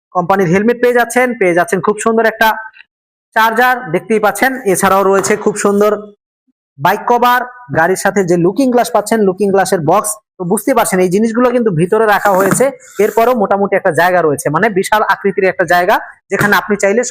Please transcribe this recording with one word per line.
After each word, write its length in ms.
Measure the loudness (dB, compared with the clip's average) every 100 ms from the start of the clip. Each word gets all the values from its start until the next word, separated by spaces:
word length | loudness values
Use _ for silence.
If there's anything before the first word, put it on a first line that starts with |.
| _
কোম্পানির 340 | -6 0 0 2
হেলমেট 260 | 2 0 0
পেয়ে 140 | 0 0
যাচ্ছেন, 280 | 0 0 -2 0
পেয়ে 160 | 0 0
যাচ্ছেন 200 | 0 -2 -2
খুব 100 | -2
সুন্দর 200 | -2 0 0
একটা 160 | 2 0 0 -8 -20 _ _ _ _ _ 0
চার্জার 400 | 0 2 0 0 -4
দেখতেই 260 | -6 -2 0
পাচ্ছেন। 260 | 0 0 -2 -2 -2
এছাড়াও 300 | 0 2 2 2
রয়েছে 220 | 0 0 -2
খুব 100 | -2 -2
সুন্দর 280 | 0 2 0 -2 -8 -20 _ _ _ _ _ -6
বাইক 240 | -2 -2 0
কভার, 300 | 0 2 0 -4 -12 -6 0
গাড়ির 220 | 0 0
সাথে 160 | 0 0 0
যে 60 | 2
লুকিং 240 | 2 0 0
গ্লাস 140 | 0 0
পাচ্ছেন, 240 | -2 0 0 0
লুকিং 200 | 0 0
গ্লাসের 260 | 0 0 0 0
বক্স। 200 | 0 -2 -10 _ -12
তো 40 | -4
বুঝতে 220 | -2 0 0
পারছেন 200 | 0 0
এই 60 | 0
জিনিসগুলো 340 | 0 0 0 0 0
কিন্তু 140 | -2 -2
ভিতরে 240 | 0 2 2
রাখা 160 | 2 2 0
হয়েছে, 260 | 0 0 0 -4 -14 -2
এরপরও 300 | 0 2 2 2
মোটামুটি 320 | 0 0 0 0
একটা 160 | 0 0
জায়গা 200 | 2 2
রয়েছে, 240 | 0 0 -2
মানে 120 | 0 0 -2
বিশাল 240 | 0 0 0
আকৃতির 380 | -2 -2 0 -2
একটা 120 | 0 0
জায়গা 240 | 2 2 0 -4 -18 _
যেখানে 240 | -2 0 0
আপনি 140 | 0 -2
চাইলে 200 | 0 0 0